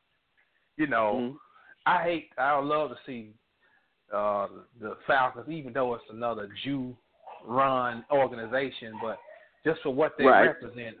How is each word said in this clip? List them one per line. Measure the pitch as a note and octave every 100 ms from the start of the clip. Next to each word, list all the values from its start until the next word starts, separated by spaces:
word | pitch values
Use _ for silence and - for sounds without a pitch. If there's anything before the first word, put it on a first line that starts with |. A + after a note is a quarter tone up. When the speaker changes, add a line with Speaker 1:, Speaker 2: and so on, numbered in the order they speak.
| _ _ _ _ _ _ _ -
Speaker 1:
you | D3+
know, | A#2 G#2+
Speaker 2:
Mm-hmm. | G#2+ B2 C#3+ - _ - - -
Speaker 1:
I | F3
hate. | E3+ E3 - -
I | C3 D3
would | C#3+
love | D3+ D3
to | A#2+
see | - B2 G#2+ G#2+ _ _ _ _ _ _ _
uh, | G#2 G#2 G2+ G2 F#2+ - A#2+
the | G#2+ G2 -
Falcons, | C#3 B2+ B2 A#2
even | D#3+ C3
though | B2 B2+
it's | A#2 -
another | A2 A#2 A2 G2+ G2+
Jew-run | C3+ C#3 B2+ B2 _ _ - - A2 B2+ C3+ C3 B2 A#2 -
organization, | C#3+ B2+ A#2+ A2+ C3 C3 - A2+ A2
but | A2+ G2+ - - - _
just | D3+ D#3+
for | D3+
what | C3 D3+ -
they |
Speaker 2:
Right. | C3+ G#2+ -
Speaker 1:
represent, | - A#2 A#2 A#2 A2